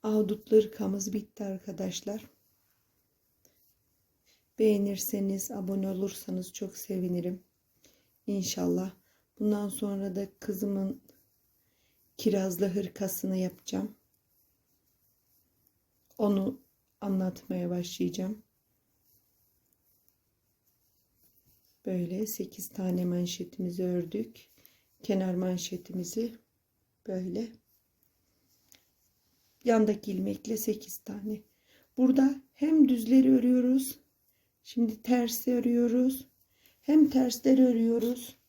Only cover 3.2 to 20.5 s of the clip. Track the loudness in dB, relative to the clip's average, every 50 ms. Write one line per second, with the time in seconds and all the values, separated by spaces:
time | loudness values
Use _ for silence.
3.2 | _ _ _ _ _ _ _ _ _ _ _ _ _ _ _ _ _ _ _ _
4.2 | _ _ _ _ _ _ _ 2 4 4 4 4 0 -2 -2 -4 -6 -6 -4 -2
5.2 | -2 -2 -2 -4 -6 -8 -8 -8 -6 -4 -4 -4 -2 -4 -4 -4 -4 -6 -6 -10
6.2 | -10 -8 -6 -6 -8 -10 -10 -10 -10 -10 -10 -14 -10 -8 -6 -4 -2 -2 -2 -2
7.2 | -4 -6 -8 -8 _ _ _ _ _ _ _ _ _ _ _ _ _ _ _ _
8.2 | _ -4 -4 -2 -2 -4 -4 -4 -2 0 0 -2 -2 -6 -10 _ _ _ _ _
9.2 | _ _ _ _ 0 0 0 0 -2 -6 -6 -6 -6 -6 -4 -4 -6 -6 -6 -6
10.2 | -8 -8 _ _ -8 -8 -6 -4 -4 -4 -2 -2 -4 -4 -6 -10 _ _ _ _
11.2 | _ _ _ _ _ _ _ _ _ _ _ _ _ _ _ _ _ _ _ -2
12.2 | 0 0 0 2 0 -2 -2 -2 -2 -2 -2 -4 -6 -6 -8 -6 -6 -6 -6 -6
13.2 | -4 -4 -2 -2 -4 -4 -6 -10 _ -8 -6 -6 -6 -6 -10 _ _ _ _ _
14.2 | _ _ _ _ _ _ _ _ _ _ _ _ _ _ _ _ _ _ _ _
15.2 | _ _ _ _ _ _ _ _ _ _ _ _ _ _ _ _ _ _ _ -2
16.2 | 0 2 2 0 0 -4 -6 -8 _ _ _ _ _ _ _ _ -6 -4 -2 -2
17.2 | -2 -2 -4 -8 -10 -8 -6 -4 -4 -4 -4 -6 -6 -8 -6 -6 -6 -4 -4 -6
18.2 | -6 -6 -8 -10 _ _ _ _ _ _ _ _ _ _ _ _ _ _ _ _
19.2 | _ _ _ _ _ _ _ _ _ _ _ _ _ _ _ _ _ _ _ _
20.2 | _ _ _ _ _ _